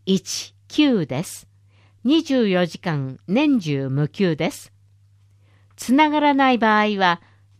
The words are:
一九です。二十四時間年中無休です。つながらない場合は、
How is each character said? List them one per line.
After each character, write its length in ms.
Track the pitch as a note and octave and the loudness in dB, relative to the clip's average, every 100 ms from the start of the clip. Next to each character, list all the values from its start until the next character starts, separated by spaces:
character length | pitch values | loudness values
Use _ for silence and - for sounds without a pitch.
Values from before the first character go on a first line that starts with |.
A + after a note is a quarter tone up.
| - | -2
一 480 | F#3+ - - - _ _ | -2 -2 -12 -12 _ _
九 380 | - D4 A3+ D3+ | 0 2 2 -2
で 180 | C3 | -6
す。 220 | F#3 - - _ _ _ _ _ | -8 -12 -20 _ _ _ _ _
二 180 | A#3+ D#4+ | 0 0
十 260 | D#4+ C4 G#3+ | 2 0 2
四 180 | F3+ F3 | 0 -2
時 120 | - | -4
間 400 | F#3 D3+ C3+ C3 - | -6 -4 -6 -10 -4
年 320 | A3 D4+ B3+ | 0 2 0
中 280 | D#3 C#3 C3+ | 0 -4 -2
無 200 | C3+ D3 | -2 -2
休 260 | - F#3 D3+ | 0 -2 0
で 140 | E3 | -4
す。 220 | - - _ _ _ _ _ _ _ _ _ _ - | -6 -20 _ _ _ _ _ _ _ _ _ _ -14
つ 160 | - | 0
な 160 | C4+ D#4 | 2 4
が 120 | D4 | 2
ら 140 | D4 | 2
な 180 | C#4 C4+ | 2 2
い 60 | A#3+ | 2
場 220 | A3 G#3+ | 2 2
合 180 | G#3+ G3+ | 0 0
は、 220 | F3+ F3 _ _ _ | 0 0 _ _ _